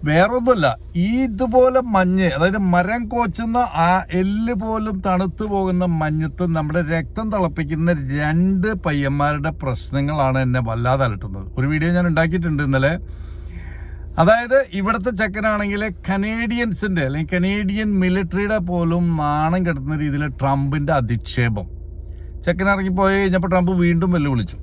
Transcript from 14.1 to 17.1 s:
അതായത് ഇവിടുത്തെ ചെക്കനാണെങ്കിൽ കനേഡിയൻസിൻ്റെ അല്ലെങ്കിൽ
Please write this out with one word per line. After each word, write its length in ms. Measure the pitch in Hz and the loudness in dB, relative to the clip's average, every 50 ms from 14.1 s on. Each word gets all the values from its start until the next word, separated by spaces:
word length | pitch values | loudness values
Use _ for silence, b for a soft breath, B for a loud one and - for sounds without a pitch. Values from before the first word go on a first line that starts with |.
| B - 160 | B 2 6
അതായത് 360 | 185 220 233 240 240 254 269 269 - 170 196 | 6 6 4 4 4 4 4 4 2 -2 -2
ഇവിടുത്തെ 320 | 196 202 226 233 180 247 233 185 220 | 0 0 0 0 -2 -4 -2 0 -2
ചെക്കനാണെങ്കിൽ 600 | 214 185 214 214 220 214 208 208 202 202 202 214 220 185 - - - | -2 -2 -2 0 0 0 0 -2 -2 -2 -2 -4 -4 -6 -8 -4 -2
കനേഡിയൻസിൻ്റെ 920 | 190 196 196 214 220 226 233 226 233 240 240 226 185 - - 208 190 170 143 | -2 0 0 -2 -2 -2 -2 -2 -2 -2 0 -2 -2 -2 -2 -2 0 0 0
അല്ലെങ്കിൽ 240 | 131 | 0